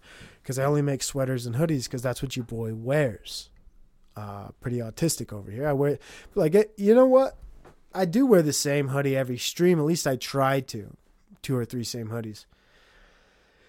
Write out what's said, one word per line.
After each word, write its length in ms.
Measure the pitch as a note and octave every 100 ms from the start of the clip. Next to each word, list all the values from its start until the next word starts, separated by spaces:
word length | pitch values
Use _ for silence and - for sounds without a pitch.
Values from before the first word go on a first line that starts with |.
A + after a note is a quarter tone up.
| - - - -
'cause 160 | - C3
I 60 | C3+
only 180 | D3
make 180 | C#3+ C3+
sweaters 440 | - C#3 C3 B2+ A#2+
and 100 | A#2
hoodies 340 | E3 D3 A#2
'cause 140 | C3
that's 180 | B2 A#2+
what 160 | C3+ B2+
your 80 | A#2
boy 300 | A2+ A2+ A2
wears. 760 | A#2 D3 C3+ F#2 - - - - - - - _ _ -
Uh, 340 | G#2 G2+ G2+ -
pretty 160 | A#2+ A#2+
autistic 560 | A2+ - E3 - A#2+
over 180 | G#2 F#2+
here. 160 | G#2+ D3
I 60 |
wear, 260 | C3+ C#3+ C#3 - - - G3+
like, 200 | D#3+ G3
it, 180 | G#3+ -
you 180 | G3+ A#3
know 100 | C4
what? 320 | B3+ C4+ - - - - - _
I 120 | F3+ F#3
do 200 | F#3+ C4+
wear 160 | F#3+
the 120 | D3+
same 360 | C3+ D3 C#3+ C#3
hoodie 280 | C#3 C#3 C3
every 200 | B2+ B2
stream. 400 | - - F3 E3+
At 80 | D3
least 220 | E3+ D3
I 80 | B2+
try 460 | - C#3 C3+ C#3
to. 340 | C3 A2+ G2+ - _ _ _ G3+
Two 160 | - C3
or 80 | A#2
three 180 | B2+
same 260 | A2+ B2 A2+
hoodies. 360 | A#2 A2+ G2+ - _ _ _ _ _ _ _ _ _ _ _